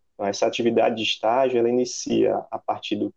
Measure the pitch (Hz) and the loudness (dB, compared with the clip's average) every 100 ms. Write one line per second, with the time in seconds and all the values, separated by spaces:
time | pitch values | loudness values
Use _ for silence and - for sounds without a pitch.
0 | _ - 101 - 117 - 117 110 120 113 | _ -6 -4 0 -2 0 0 2 2 0
1 | 107 - 110 127 131 120 117 123 120 - | -4 -2 0 2 2 2 2 2 -2 -4
2 | - 113 107 104 - 113 - - - 104 | -2 2 2 0 -4 -8 -6 -6 -4 -4
3 | 104 | -4